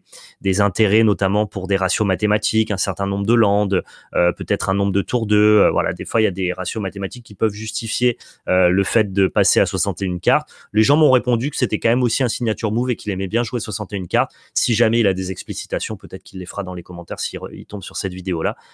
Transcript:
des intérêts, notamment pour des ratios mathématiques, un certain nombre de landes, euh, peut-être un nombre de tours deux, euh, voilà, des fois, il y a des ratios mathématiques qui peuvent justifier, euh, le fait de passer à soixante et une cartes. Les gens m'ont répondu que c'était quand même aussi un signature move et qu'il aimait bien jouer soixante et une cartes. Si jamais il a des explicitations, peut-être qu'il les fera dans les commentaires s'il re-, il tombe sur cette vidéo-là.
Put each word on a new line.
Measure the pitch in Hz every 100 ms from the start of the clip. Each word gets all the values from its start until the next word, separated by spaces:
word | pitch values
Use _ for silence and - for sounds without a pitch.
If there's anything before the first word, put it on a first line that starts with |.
| - - - _
des | 98 95
intérêts, | 101 - 104 107
notamment | 110 98 98 104 107
pour | 98 90
des | 95
ratios | 92 - 104
mathématiques, | 92 104 107 - 110 110
un | 98
certain | - 92 98
nombre | 98
de | 101
landes, | 120 104 101 101 92 - - _ -
euh, | 87
peut-être | 85 90 104 -
un |
nombre | 101 101
de | 98
tours | 95 123 107
deux, | 104 107 107
euh, | 87
voilà, | 87 85
des | 87
fois, | 92 113
il |
y | 107
a |
des | 90 90
ratios | 87 92 113
mathématiques | 98 98 98 123
qui | - 104
peuvent | 110
justifier, | 104 110 - 110 - 123 - - - -
euh, | 92 90
le | 92
fait | 98 117 104
de | 95 92
passer | 104 95 110
à | 95
soixante | 95 - 90
et |
une | 95 90
cartes. | - 143 - - -
Les | 107 110
gens | 151
m'ont | 151
répondu | 127 127 117 135
que | -
c'était | 120 101
quand | 113
même | 123
aussi | 120 -
un | 123
signature | - 117 110 107
move | 110 127
et | 123
qu'il | 104
aimait | 92 95
bien | 110
jouer | 117 120
soixante | 107 104 98
et | 101
une | 90
cartes. | 117 135 _ _
Si | - -
jamais | 110 113 117
il | 104
a |
des | 92 92
explicitations, | 92 - 98 - 90 - 104
peut-être | 95 95
qu'il | - 95
les | 90
fera | -
dans | 92
les | 90
commentaires | - 87 85 101
s'il | - 87
re-, | 92
il | 98 92
tombe | 104
sur | - 82
cette | 95
vidéo-là. | 90 92 82 90 113 _